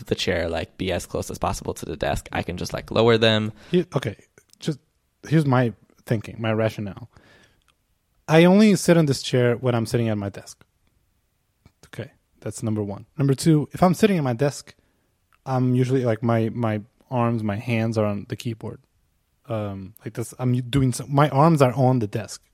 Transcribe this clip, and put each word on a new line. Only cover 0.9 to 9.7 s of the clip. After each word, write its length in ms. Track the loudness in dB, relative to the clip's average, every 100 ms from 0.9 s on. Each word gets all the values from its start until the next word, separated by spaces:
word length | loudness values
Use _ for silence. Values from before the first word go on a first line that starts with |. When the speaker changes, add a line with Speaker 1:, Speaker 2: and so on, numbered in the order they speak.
Speaker 1:
as 120 | -4 -6
close 240 | -8 -8
as 80 | -6
possible 360 | -6 -6 -8 -10
to 100 | -10
the 120 | -6
desk, 320 | -4 -4 -6
I 120 | -8
can 120 | -6 -8
just, 160 | -8
like, 200 | -10 -4
lower 260 | 2 4 4
them. 340 | 4 2 -2 -8 -2
Speaker 2:
Here, 140 | -2 0 -4
okay, 200 | -6 -10 _ _ _ _
just, 200 | -8 -8 _ _ _ _ -2
here's 180 | 0 2
my 280 | 2 0 -4 _ _ -4
thinking, 320 | -4 -6 -6
my 140 | -2
rationale. 560 | 0 -2 -4 -10 -12 -18 _ _ _ _ _ _ _ _ _ _ _ 2
I 180 | 6 8
only 300 | 8 6 4
sit 200 | 4 4
on 80 | 4
this 160 | 0
chair 360 | 0 2 2 2
when 180 | 0